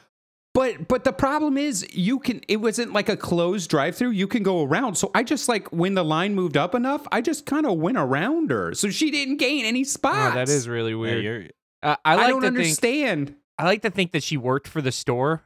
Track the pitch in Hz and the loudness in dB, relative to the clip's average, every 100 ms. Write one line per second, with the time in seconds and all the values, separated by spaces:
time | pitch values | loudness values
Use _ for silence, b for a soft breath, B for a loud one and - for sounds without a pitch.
0 | B _ _ _ _ 254 262 - 170 254 | B _ _ _ _ 0 0 0 0 0
1 | 262 262 269 302 302 269 294 202 - - | 2 2 2 2 2 0 0 -4 -6 -2
2 | 185 262 - 220 - 214 226 240 233 208 | 0 0 -2 -4 -2 0 0 -2 -2 -2
3 | 202 190 - 170 170 202 160 151 147 147 | 0 -2 -2 0 2 0 0 0 0 0
4 | 247 202 196 247 196 180 139 170 254 170 | 0 0 0 0 0 0 2 0 0 -2
5 | 190 202 233 294 - 220 - 165 185 190 | 0 0 0 0 0 -2 -2 0 0 2
6 | 156 156 196 196 180 139 175 247 254 294 | 2 2 0 0 0 0 0 0 0 -2
7 | - 208 233 294 - 294 302 170 165 240 | -2 -2 0 -4 -2 0 0 0 0 0
8 | 131 139 208 330 294 117 85 - 202 190 | 2 0 0 0 0 0 -2 -2 -2 0
9 | 311 247 269 294 262 294 220 240 269 - | 0 0 -2 0 0 0 0 -2 -2 -2
10 | 269 392 427 - 127 147 117 117 113 113 | 0 2 0 0 2 0 0 -2 -2 -2
11 | 113 117 107 117 85 - _ _ 151 147 | -2 -2 -4 -6 -10 -20 _ _ -2 0
12 | 156 175 240 262 202 247 165 156 233 285 | 2 4 4 2 0 0 0 2 0 2
13 | 269 160 143 - _ - 160 214 220 190 | 0 -2 -4 -8 _ -2 0 2 0 -2
14 | 175 160 - 151 120 135 - 160 131 - | -2 -2 -2 -2 0 -2 -2 -4 -2 -2
15 | - 123 139 160 | -2 0 0 -2